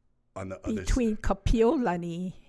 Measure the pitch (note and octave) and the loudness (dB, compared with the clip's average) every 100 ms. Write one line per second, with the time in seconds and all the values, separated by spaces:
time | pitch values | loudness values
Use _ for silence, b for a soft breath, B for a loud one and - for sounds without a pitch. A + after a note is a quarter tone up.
0 | _ _ _ - F#2+ - - G#3+ F#3 C4 | _ _ _ -14 -12 -10 -6 -6 0 2
1 | A3+ G#3+ - G3 - A3+ A3+ D4+ A#3+ F3 | 2 0 -2 0 2 4 4 4 0 -2
2 | E3+ E3+ F3+ - | -6 -6 -8 -10